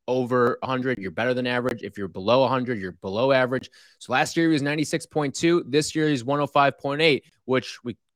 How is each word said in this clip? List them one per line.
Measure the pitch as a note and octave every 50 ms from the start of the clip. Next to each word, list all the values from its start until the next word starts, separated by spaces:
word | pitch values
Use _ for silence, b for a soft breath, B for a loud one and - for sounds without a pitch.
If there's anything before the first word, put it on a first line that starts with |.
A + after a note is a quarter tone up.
| _
over | A#2+ B2+ C3 B2 A#2 B2 B2 A#2+ A#2+ - -
a | -
hundred, | B2+ C3 B2+ B2 C3 B2 G2
you're | F#2+ F#2
better | D#2 A2 A#2 B2+ B2
than | B2+ B2+
average. | B2 B2 B2 A#2+ B2+ A#2 F2+
If | - - - G#2
you're | G2 E2+
below | - G2 F#2 A2 A#2+ C3+ C3
a | A#2
hundred, | C3 B2+ B2 B2+ B2 G2+
you're | F#2+ F#2
below | F2 - - F#2+ G2 A2 C3 C#3
average. | C3+ C3 B2+ A#2+ C3 B2+ - b b b b b b b
So | - -
last | B2 C#3 D#3 D#3 -
year, | E3+ E3
he | E3
was | D#3+ C3+
ninety-six | C#3+ D3 D3+ D#3+ C#3+ - E3+ D#3+ -
point | - - D#3 D3 C3+ -
two. | - E3 E3+ E3+ E3+ -
This | B2+ C3+ D3+ D3+ - -
year, | D#3 D#3 D3+
he's | D3 B2 A2+
one | C3+ C#3+ C#3+
oh | C#3+
five | C#3+ - C#3+ C#3+ C3+ - -
point | - C#3 C#3+ D3
eight, | D#3+ D#3+ C3+ - b b b b _
which | A#2+ C3 B2+ - - - -
we | - B2 - - _ _ _